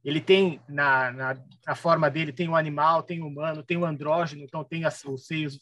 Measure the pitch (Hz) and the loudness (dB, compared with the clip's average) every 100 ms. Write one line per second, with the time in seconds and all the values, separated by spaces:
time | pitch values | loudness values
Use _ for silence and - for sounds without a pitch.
0 | 139 151 156 190 190 156 - 143 143 131 | -4 -2 4 6 6 0 -8 0 2 4
1 | 127 127 131 135 - - - 143 170 165 | 2 -4 -6 -6 -10 -16 -8 -4 2 4
2 | 151 143 160 131 170 165 156 147 156 165 | 4 0 -4 -2 0 0 0 2 4 4
3 | 160 170 156 143 156 156 - 175 170 143 | 0 -8 -8 -6 -6 -6 -4 -2 -2 -2
4 | 147 165 170 147 139 160 147 165 160 - | 0 0 0 -6 -12 -10 -8 -2 -2 -4
5 | 143 131 - 160 151 139 | -8 -10 -6 -4 -4 -8